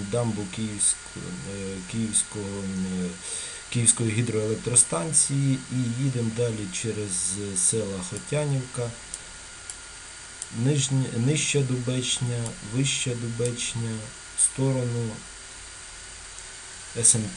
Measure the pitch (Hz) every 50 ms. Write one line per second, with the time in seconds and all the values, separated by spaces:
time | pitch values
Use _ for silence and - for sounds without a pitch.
0 | 101 98 117 120 120 113 101 104 101 90 - 110 110 107 104 98 - - - -
1 | - - - 92 87 87 90 90 - 95 98 98 95 95 95 95 90 - 117 113
2 | 110 107 101 - - - - 107 101 98 98 101 98 95 95 92 92 92 92 92
3 | 90 90 90 - - - - - - - - - - - - 120 113 - - -
4 | 117 110 110 117 120 117 107 107 107 110 110 92 - 117 123 120 - - 165 165
5 | 165 160 147 - - - 139 139 139 135 131 131 - - 123 127 123 117 120 127
6 | 143 135 120 120 113 110 110 120 120 117 110 107 101 92 90 - - 110 101 104
7 | 104 98 92 - - - 92 104 101 101 95 92 - - 113 113 104 98 98 92
8 | 92 - 107 104 - - 143 147 151 147 139 131 127 - - 123 120 117 117 -
9 | - - - - - - - - - - - - - - - - - - - -
10 | - - - - - - - - - - 113 113 120 139 151 139 135 - 135 135
11 | 127 113 - 113 120 139 156 147 - - - 143 131 123 127 123 120 127 127 127
12 | 123 - - - 127 120 120 120 117 107 95 - 95 104 113 131 139 135 - -
13 | - 131 120 113 120 117 117 117 120 120 117 - - - - 117 117 113 110 110
14 | 107 - - - - - - - - - - - 135 135 131 127 123 120 120 120
15 | 117 110 107 - - - - - - - - - - - - - - - - -
16 | - - - - - - - - - - - - - - - - - - - 117
17 | 113 - - 110 107 95 -